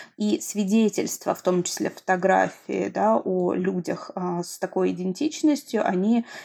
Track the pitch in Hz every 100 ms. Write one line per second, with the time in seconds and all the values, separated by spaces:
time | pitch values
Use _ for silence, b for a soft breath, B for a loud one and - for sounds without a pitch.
0 | B - 208 - - 202 190 220 220 190
1 | - - - 180 185 180 175 - - -
2 | - 185 190 190 185 - - 196 190 185
3 | 208 226 - 185 180 180 185 180 175 180
4 | - 190 180 175 180 - 185 185 185 180
5 | 185 180 302 - 302 285 - 233 - 185
6 | 202 233 233 B